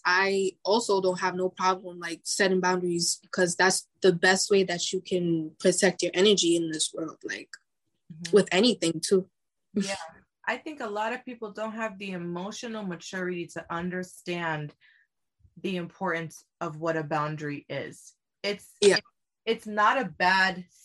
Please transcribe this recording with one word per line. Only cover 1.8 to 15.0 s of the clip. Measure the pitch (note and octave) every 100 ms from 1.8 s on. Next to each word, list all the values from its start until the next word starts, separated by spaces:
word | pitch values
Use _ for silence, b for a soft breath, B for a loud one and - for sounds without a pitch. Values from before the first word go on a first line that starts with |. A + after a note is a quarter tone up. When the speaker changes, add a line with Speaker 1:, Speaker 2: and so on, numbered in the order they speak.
| F3+ F3
Speaker 1:
like, | E3+ D#3+
setting | - - G3 F#3
boundaries | F3+ F#3 F3+ E3+ E3+ -
because | _ - F3+ -
that's | F#3 - - -
the | F#3+
best | E3+ F#3 F#3+ -
way | G3
that | F#3 F3 -
you | F#3+
can | - F#3 F3 E3 D#3 -
protect | F#3 F3 F#3+ -
your | F3
energy | F3+ G#3 F#3+ E3+ E3+
in | E3
this | D#3 -
world, | D#3+ D#3 -
like, | - - - - _ _ _ _ -
Speaker 2:
Mm-hmm. | D#3+ E3+ G3+
Speaker 1:
with | F#3+
anything | F3+ B3 G3+ E3 E3 -
too. | F#3+ F#3 _ _ _ _
Speaker 2:
Yeah. | G3+ G3 G3 - - _ _ -
I | B3
think | E4 C#4+
a | A3+
lot | G3+ A3
of | B3 B3+
people | A#3 G#3+
don't | G3+ A3
have | A3 A3 G3
the | G3
emotional | F3+ F3 F3 G3 A3 A#3+ A3
maturity | G3 E3+ - F#3+ F3+ F3 E3+
to | E3 -
understand | E3+ F3+ F#3 F#3 - - F3 E3+ D3+ D3 - b b